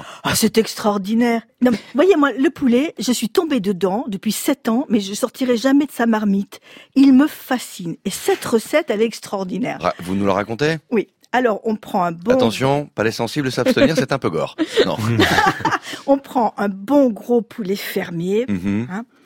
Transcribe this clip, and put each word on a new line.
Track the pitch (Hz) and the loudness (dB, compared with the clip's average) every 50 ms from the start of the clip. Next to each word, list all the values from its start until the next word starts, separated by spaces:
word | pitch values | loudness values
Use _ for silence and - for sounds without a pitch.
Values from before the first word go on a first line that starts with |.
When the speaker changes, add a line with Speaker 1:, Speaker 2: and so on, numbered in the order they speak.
| - - - - - | -14 -16 -18 -8 -4
Speaker 1:
Ah, | - - | -4 0
c'est | - 233 214 - 226 | 2 0 2 2 2
extraordinaire. | 214 - - - - 214 202 208 190 190 226 226 247 240 233 226 - _ _ _ | 0 0 -4 -2 -2 -2 -2 -2 -4 -2 0 2 2 2 0 -2 -4 _ _ _
Non, | 240 247 | 2 2
mais, | 233 - - - - | 2 0 -6 -6 2
voyez, | 240 330 370 392 | 2 4 6 6
moi, | 311 285 277 | 4 4 2
le | 220 247 269 330 | 2 0 0 0
poulet, | 269 - 294 254 233 247 285 330 - - | 0 0 0 2 4 4 2 0 -4 -6
je | 214 247 | -2 -2
suis | 240 - - 208 | -2 -2 -2 0
tombée | - - 349 320 294 247 | 0 0 0 2 -2 0
dedans | 175 202 202 170 190 185 185 226 302 277 | 0 -2 -2 0 0 0 0 -2 -4 -6
depuis | 196 185 - 220 | -8 -4 -4 -4
sept | 202 - - - 277 - _ - | -4 -2 0 -2 -2 0 _ 0
ans, | 220 240 302 - | 0 0 0 0
mais | 202 220 | 0 -2
je | 202 190 208 | 0 -2 -4
sortirai | - - 233 - - 269 247 247 | -4 -4 -4 -4 -4 0 0 0
jamais | 220 202 269 277 285 302 | 2 2 4 4 4 2
de | 269 | 2
sa | - - 233 | -2 -2 0
marmite. | 233 220 214 214 208 196 196 202 - - - _ - - - - _ _ | 2 2 2 2 0 0 0 -2 -6 -12 -20 _ -20 -20 -20 -20 _ _
Il | 269 277 277 | 6 6 8
me | 262 254 285 302 | 8 6 6 4
fascine. | - - - - 269 233 - - - - 185 165 160 - _ | 0 -8 -6 -4 -4 -4 -4 -10 -14 -10 -10 -10 -10 -8 _
Et | 202 | -8
cette | - - - - 392 - - | -8 -4 -2 -2 -2 -2 -2
recette, | - 240 226 - - - 302 320 - | 0 0 0 0 0 -2 -2 0 0
elle | 220 202 | 0 0
est | 226 | 0
extraordinaire. | 233 - - - - - 196 190 180 175 185 247 - - - | -2 -2 -8 -10 -8 -6 -6 -4 -4 -4 -4 -4 -6 -6 -2
Speaker 2:
Ra-, | 80 90 - - | -2 -4 -4 -4
vous | 87 90 95 | -6 -4 -2
nous | 98 101 | 0 0
la | 101 92 | 0 0
racontez ? | 98 104 104 117 107 143 151 165 156 - _ | 0 -2 -4 -4 -2 -2 -2 -2 -4 -6 _
Speaker 1:
Oui. | 247 214 - - _ _ _ _ | -2 -2 -2 -4 _ _ _ _
Alors, | - 247 254 233 208 - - | -2 0 2 2 0 0 -2
on | 226 214 | -4 -4
prend | 208 - - - 202 180 | -4 -6 -4 -2 0 0
un | 175 | 0
bon | 170 170 170 220 | -2 -4 0 0
Speaker 2:
Attention, | 254 262 247 226 202 - 127 135 139 147 147 - _ | 2 2 2 0 0 0 0 2 0 0 -2 -6 _
palais | - 107 113 | -2 -2 -2
sensible, | 107 - 117 110 - 151 143 131 | 0 -2 -6 -4 -4 -4 -4 -2
s'abstenir, | - - 123 254 - - 277 240 165 196 | -2 0 0 2 4 4 4 4 4 0
c'est | 175 - | 0 0
un | 147 - | -2 -2
peu | - 110 | -2 -2
gore. | 78 80 69 71 - - 311 - - - - | -2 -2 -4 -4 -4 -6 -6 -2 0 0 0
Non. | - 78 - 107 113 120 110 - - - - 427 392 | 0 0 -2 -2 -2 2 2 2 2 2 2 2 0
Speaker 1:
<laughs> | 359 - - - - 285 - - - - - | -2 -2 -4 -4 -4 -4 -6 -10 -16 -10 0
On | - 277 | 2 2
prend | 277 277 - - 262 220 208 - | 2 0 -4 -2 -2 -2 -2 -2
un | - 208 202 | -2 -4 -4
bon | 190 196 202 208 277 294 277 247 | -4 -6 -4 2 4 4 4 4
gros | 208 - - - 240 240 | 0 -4 -2 0 0 0
poulet | 214 - - - 214 180 196 | 0 -2 -10 -10 -6 -6 -4
fermier, | 196 - - - 202 185 180 175 165 170 180 196 214 247 262 | -6 -6 -6 -6 -6 -6 -4 -6 -6 -2 0 0 -2 0 -2
Speaker 2:
Mhm. | 101 90 87 101 98 107 120 127 | -4 -2 -2 -2 -2 -2 -4 -4
Speaker 1:
hein, | 180 208 240 _ _ _ _ | -8 -10 -10 _ _ _ _